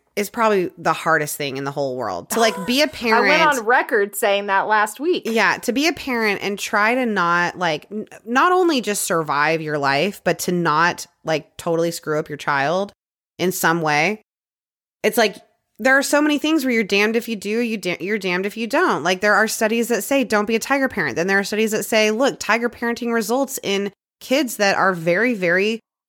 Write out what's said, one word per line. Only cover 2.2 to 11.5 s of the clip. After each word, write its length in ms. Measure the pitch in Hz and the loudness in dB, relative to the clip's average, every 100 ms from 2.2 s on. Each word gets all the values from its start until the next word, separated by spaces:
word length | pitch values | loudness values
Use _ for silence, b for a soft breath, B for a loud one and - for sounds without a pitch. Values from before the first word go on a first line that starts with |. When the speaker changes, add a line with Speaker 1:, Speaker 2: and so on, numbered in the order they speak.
| - | -4
Speaker 1:
To, 100 | 226 | 0
like, 260 | 226 220 190 | 0 0 -2
be 140 | 254 | 0
a 40 | |
Speaker 2:
<gasps> 0 | |
I 20 | 302 | 0
went 60 | |
Speaker 1:
parent 500 | - 233 226 202 311 311 277 | -2 0 2 4 4 4 2
Speaker 2:
on 60 | |
record 520 | 214 254 330 233 202 - | 2 0 2 0 0 0
saying 300 | 214 202 202 | 0 0 0
that 200 | 196 170 | 0 2
last 320 | 214 214 214 | 2 0 -2
week. 220 | 302 349 - | -2 -2 0
Speaker 1:
Yeah, 320 | 226 190 160 | 0 2 0
to 140 | - | -2
be 140 | 226 294 | 0 0
a 60 | |
parent 480 | 269 - 240 220 196 | -2 -4 -2 0 -2
and 160 | 190 202 | -4 -6
try 360 | - 214 214 254 | -4 0 2 2
to 100 | 247 | 0
not, 500 | 202 170 175 175 - | 0 2 2 0 -2
like, 300 | 175 151 - | -2 -2 -6
n-, 160 | 208 - - 214 | -12 -12 -14 -4
not 240 | 247 339 | 2 4
only 280 | 370 349 277 | 4 4 2
just 240 | 208 202 | 0 -2
survive 560 | - 175 151 143 151 165 | 0 -2 0 0 2 0
your 160 | 156 147 | -2 -2
life, 420 | 139 139 180 190 | 0 2 0 -2
but 160 | - 165 | -2 -2
to 120 | - | 0
not, 540 | 180 165 151 170 - - _ | 0 2 4 2 0 -8 _
like, 320 | 160 156 - | -4 -2 -4